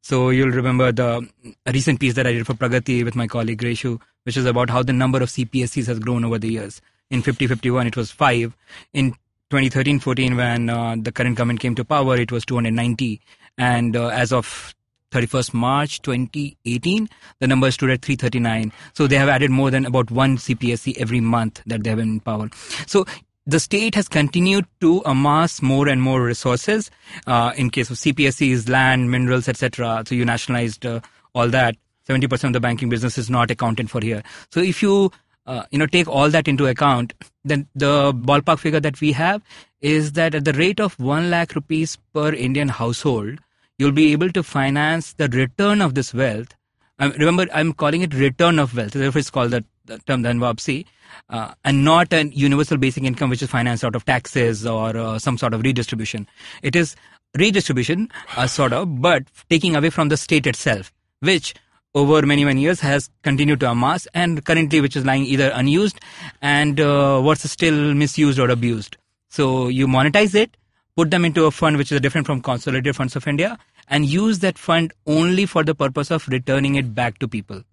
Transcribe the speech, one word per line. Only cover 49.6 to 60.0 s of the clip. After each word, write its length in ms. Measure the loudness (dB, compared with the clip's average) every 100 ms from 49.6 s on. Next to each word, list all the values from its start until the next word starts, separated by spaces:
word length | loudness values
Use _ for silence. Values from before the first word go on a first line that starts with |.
| -4 _ _
the 120 | -14
term 220 | -4 -2
dhan 160 | 0 0
vapsi, 460 | 0 -2 -4 -6 -8 _ -20 -20 _
uh, 240 | -10 -10 -6
and 180 | 0 2
not 300 | 6 4 4
a 140 | 2 0
universal 500 | 2 2 4 2 2
basic 280 | 0 0
income, 260 | -4 -2 -2
which 120 | -2
is 60 | -2
financed 340 | -2 0 0
out 140 | -2 -4
of 80 |
taxes 640 | -2 -2 -2 0 0 0 -4
or, 280 | -4 -4
uh, 240 | -4 -4 -4
some 200 | -4 -2
sort 160 | -2
of 80 | 0
redistribution. 640 | -2 -2 -4 -6 -6 -8 -12 _ -20 -8
It 140 | -2 0
is 180 | 0 -4 _ _ _ 0
redistribution, 720 | 2 2 0 -2 0 -2 -4 -8 -10 -2
uh, 100 | -2
sort 280 | 0 0
of, 260 | 0 -2 0
but 240 | 2 2 0 _ _
taking 260 | 0 2
away 140 | 2 2
from 220 | 0